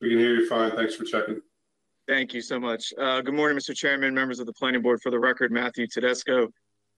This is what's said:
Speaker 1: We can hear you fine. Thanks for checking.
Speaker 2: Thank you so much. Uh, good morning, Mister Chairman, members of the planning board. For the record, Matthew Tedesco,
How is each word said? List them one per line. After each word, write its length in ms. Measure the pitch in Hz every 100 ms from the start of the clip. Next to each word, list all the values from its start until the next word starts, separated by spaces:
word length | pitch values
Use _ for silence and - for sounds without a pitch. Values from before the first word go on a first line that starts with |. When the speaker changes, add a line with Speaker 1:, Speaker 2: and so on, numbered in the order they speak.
Speaker 1:
We 100 | 117
can 80 | 117
hear 160 | 120
you 140 | 117 113
fine. 240 | 117 113
Thanks 240 | 113 110 -
for 80 |
checking. 360 | 113 110 107 107 - _ _ _ _ _ -
Speaker 2:
Thank 260 | 135 123
you 80 | 123
so 180 | 113 131
much. 360 | 123 113 - -
Uh, 240 | 135 131
good 140 | 127
morning, 220 | 147 151 143
Mister 180 | -
Chairman, 400 | 131 147 139 135
members 240 | 131 131 123
of 80 | 117
the 60 |
planning 280 | - 131 127
board. 200 | 123 117
For 80 | 131
the 80 | 120
record, 340 | 127 127 123
Matthew 340 | 117 120 120 113
Tedesco, 640 | - 123 123 - 127 113 - _ _ _